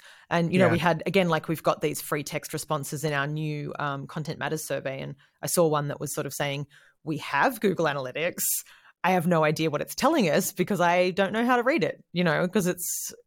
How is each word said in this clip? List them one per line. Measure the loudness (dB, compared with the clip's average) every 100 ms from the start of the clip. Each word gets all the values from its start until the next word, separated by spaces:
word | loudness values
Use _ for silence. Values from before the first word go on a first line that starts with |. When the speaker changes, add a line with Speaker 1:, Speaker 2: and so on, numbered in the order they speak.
| -14 -20 -4
Speaker 1:
And, | 0 2
you | 4
know, | 4
Speaker 2:
Yeah. |
Speaker 1:
we | 4
had, | 2 0
again, | 2 2 2
like, | 0 0
we've | -2
got | 0 0
these | 0 -2
free | -4 -6
text | -4 -8 -6
responses | -8 -4 -6 -4 -4
in | -2
our | -2 -2
new, | -4 -4 -6 -8 -6
um, | -6 -6 -8
Content | -8 -8 -6
Matters | -4 -6 -4
survey. | -6 -4 -8
And | -10 -12 _ -10
I | -4
saw | 2 4
one | 2 -2
that | -4
was | -6
sort | -6 -6
of |
saying, | -4 -4 -4 -8 -14 _ _
"We | -8 -6
have | -2 2 2 2
Google | -2 2
Analytics. | 0 0 -6 -4 -4 -2 -4 -4 -8 -20 _ _
I | 2
have | 2 4
no | 4
idea | 4 2 0
what | 0
it's | -4
telling | 0 2 4 4
us | 2 0
because | -2 -2 2
I | 4 4 2
don't | 2 0
know | 2
how | 2 2
to |
read | 4 2
it," | 0 -4 _
you | 0
know, | 2 2 2
'cause | 2 0
it's, | -2 -4 -6 -8 -12